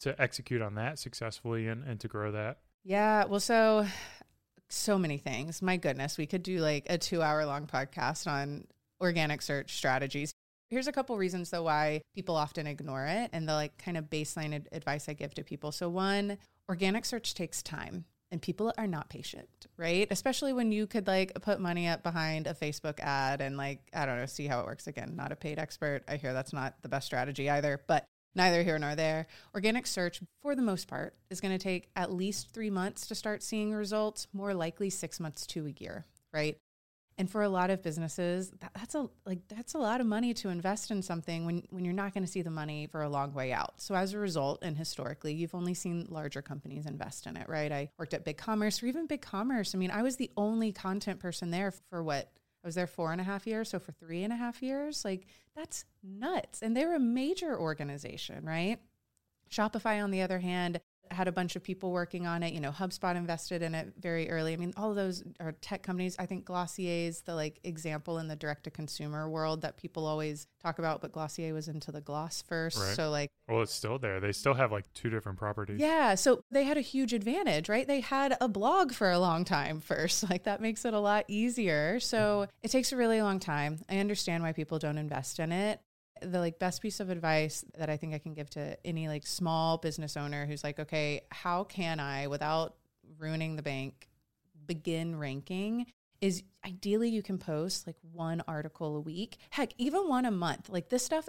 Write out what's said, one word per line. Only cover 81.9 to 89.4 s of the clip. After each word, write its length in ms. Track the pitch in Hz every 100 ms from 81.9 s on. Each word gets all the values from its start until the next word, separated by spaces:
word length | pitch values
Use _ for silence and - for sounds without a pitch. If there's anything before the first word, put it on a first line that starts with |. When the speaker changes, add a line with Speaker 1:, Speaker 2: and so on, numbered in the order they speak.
| 233
Speaker 2:
So 440 | - 226 208 208
Speaker 1:
Mm-hmm. 80 | 202 -
Speaker 2:
it 80 | 226
takes 220 | 262 247
a 40 | 262
really 240 | 240 220
long 200 | 208 190
time. 400 | 185 147 147 156 -
I 100 | 196
understand 460 | 202 202 - 170
why 80 | 165
people 260 | 160 151 160
don't 180 | 156 151
invest 420 | 151 135 135 -
in 100 | 165
it. 300 | 175 208 214 _ _ _ -
The, 160 | 190 180
like, 200 | 170 165
best 240 | 180 175
piece 180 | 214 -
of 80 | 190
advice 560 | 175 160 156 156 - - -
that 100 | 156
I 80 | 151
think 160 | 160
I 60 | 151
can 160 | 160
give 160 | 151 143
to 260 | 156 143 - 175
any, 220 | 160 160
like, 180 | 151 -
small 520 | -